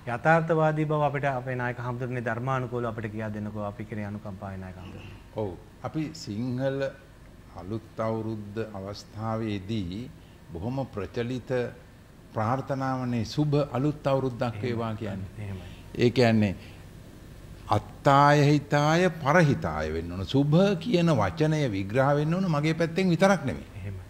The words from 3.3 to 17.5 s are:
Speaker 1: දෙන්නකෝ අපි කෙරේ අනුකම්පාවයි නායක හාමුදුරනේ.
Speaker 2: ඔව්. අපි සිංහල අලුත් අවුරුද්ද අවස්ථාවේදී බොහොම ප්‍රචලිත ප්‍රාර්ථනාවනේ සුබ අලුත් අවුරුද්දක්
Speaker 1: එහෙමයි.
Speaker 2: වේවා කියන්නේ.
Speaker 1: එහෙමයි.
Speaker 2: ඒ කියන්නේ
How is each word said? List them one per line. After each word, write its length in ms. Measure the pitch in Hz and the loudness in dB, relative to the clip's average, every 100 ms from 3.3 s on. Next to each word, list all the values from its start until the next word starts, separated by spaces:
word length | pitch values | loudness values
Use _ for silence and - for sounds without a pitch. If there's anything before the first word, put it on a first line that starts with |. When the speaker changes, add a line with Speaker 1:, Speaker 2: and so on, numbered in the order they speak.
Speaker 1:
දෙන්නකෝ 320 | 107 107 107 | -6 -6 -6
අපි 200 | 104 107 | -8 -8
කෙරේ 220 | 104 107 104 | -8 -8 -6
අනුකම්පාවයි 520 | 104 107 98 98 95 | -8 -10 -10 -10 -10
නායක 180 | 92 87 | -12 -14
හාමුදුරනේ. 400 | 92 - - - - | -14 -16 -16 -18 -12
Speaker 2:
ඔව්. 180 | 110 104 85 - - | -6 -6 -8 -18 -12
අපි 300 | - 160 151 | -8 -4 -6
සිංහල 680 | - - 104 127 123 135 135 135 - - - - - - | -8 -8 -6 -4 -2 -2 -2 -4 -8 -20 -20 -20 -20 -18
අලුත් 460 | 95 90 110 - - | -14 -8 -8 -8 -4
අවුරුද්ද 560 | 113 110 110 110 101 104 110 | -2 -2 -4 -6 -8 -6 -6
අවස්ථාවේදී 1400 | 101 98 101 - 104 113 110 113 101 92 113 87 98 131 - - - - | -8 -10 -10 -12 -8 -4 -2 -2 -4 -4 -4 -4 -6 -10 -16 -20 -20 -14
බොහොම 380 | 82 107 135 127 | -8 -4 -4 -4
ප්‍රචලිත 640 | - 92 120 117 127 - 127 120 - - - - - - | -6 -6 -4 -4 -6 -2 -2 -2 -8 -20 -20 -20 -20 -8
ප්‍රාර්ථනාවනේ 960 | 117 110 117 - 135 135 131 123 120 | -2 0 0 -2 -4 -2 -2 -2 -2
සුබ 300 | 104 - 151 143 139 | -2 0 2 2 2
අලුත් 380 | 123 147 147 143 | 0 -2 0 0
අවුරුද්දක් 360 | 135 131 117 | 2 0 -2
Speaker 1:
එහෙමයි. 180 | 123 117 | -4 -2
Speaker 2:
වේවා 320 | 127 117 113 | -4 -2 -4
කියන්නේ. 360 | 107 107 95 98 - | -4 -6 -6 -10 -10
Speaker 1:
එහෙමයි. 320 | 101 95 - - - | -10 -10 -12 -16 -12
Speaker 2:
ඒ 160 | - 123 | 2 2
කියන්නේ 440 | 117 117 110 104 - - - - - - - - - - | 6 6 6 4 0 -10 -18 -18 -18 -20 -20 -18 -18 -18